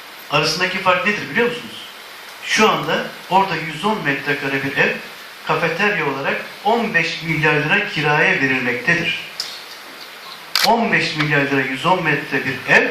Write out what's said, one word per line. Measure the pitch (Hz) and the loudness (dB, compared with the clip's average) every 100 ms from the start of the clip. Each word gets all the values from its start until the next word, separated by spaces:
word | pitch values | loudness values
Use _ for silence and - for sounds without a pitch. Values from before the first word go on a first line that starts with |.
| - - - | -18 -16 -2
Arasındaki | 147 151 175 180 190 | 0 0 0 -2 0
fark | 185 180 208 | 2 2 2
nedir | - 139 | -2 -2
biliyor | 226 240 | 0 0
musunuz? | - - - - - - - - - | 0 -8 -14 -14 -16 -16 -16 -16 -12
Şu | - 214 214 | -2 4 4
anda | 156 147 - - - - | 4 0 -2 -4 -10 2
orada | 185 190 160 | 4 4 0
yüz | 156 147 | -4 -2
on | 202 208 | -2 0
metrekare | 147 139 143 139 139 139 | 0 0 -2 -2 -2 -2
bir | 135 - | 0 2
ev | - 127 - - - - - | 2 0 -8 -14 -16 -8 -2
kafeterya | 156 165 - 208 170 147 | 0 0 2 0 0 -2
olarak | 135 165 - - - | -2 -2 -4 -6 -2
on | 214 240 208 | 2 2 2
beş | 180 165 - | 2 0 -2
milyar | 160 151 156 | -2 2 4
lira | 151 143 - - | 4 2 2 0
kiraya | 160 147 151 160 - | 0 2 4 4 4
verilmektedir. | 135 131 123 120 - 170 - - - - - - - - - - - - - - - - - | 2 2 0 0 0 0 0 -4 -6 -8 -10 -10 -14 -16 -16 -16 -16 -16 -16 -16 -4 0 4
On | 226 202 | 4 4
beş | 165 165 156 | 2 0 0
milyar | 147 143 | 2 2
lira | 135 135 | 2 2
yüz | 131 131 165 | 0 0 2
on | 180 | 2
metre | 156 147 - 131 | 2 0 0 -2
bir | 127 - - | -2 -4 2
ev | 185 - | 4 4